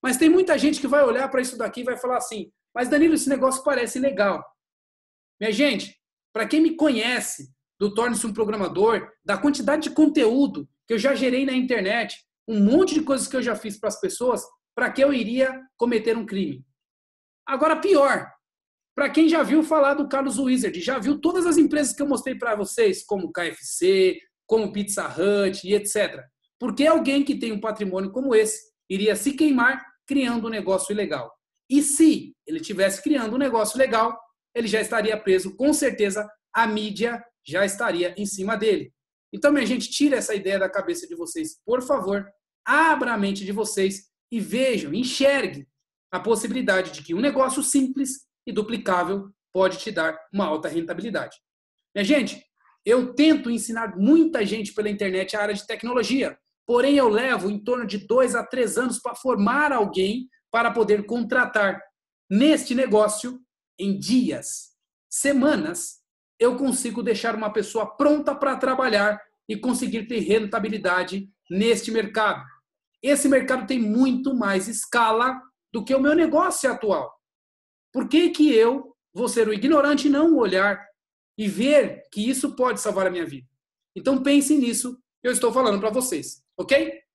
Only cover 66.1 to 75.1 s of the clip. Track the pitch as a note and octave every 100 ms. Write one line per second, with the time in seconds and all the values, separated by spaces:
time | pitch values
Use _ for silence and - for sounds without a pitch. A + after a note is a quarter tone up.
66.1 | _ _ _ A#3+ B3+ C#4 G#3+ A#3+ A3 A#3+
67.1 | G#3+ A#3 A3 G#3+ G#3+ G3+ A3 G#3 - C#4+
68.1 | D4+ D4 - C#4 C4 C4 C4 B3+ G#3 G3+
69.1 | G#3 - _ - G#3 B3+ A#3 A3+ A3+ A3
70.1 | A#3+ E3+ A3 G#3 A3 G#3 G#3 F#3 F3+ F3+
71.1 | G3 G3 _ _ F3+ A3+ G#3 G#3+ A3+ G#3+
72.1 | A3 G#3+ D#3 - _ _ _ _ _ B3+
73.1 | C#4 C#4 C4+ C4 C4 G3+ C4 G#3+ A3 C4
74.1 | B3+ C#4 B3+ G3+ F#3+ G3+ A3+ - A#3+ A3+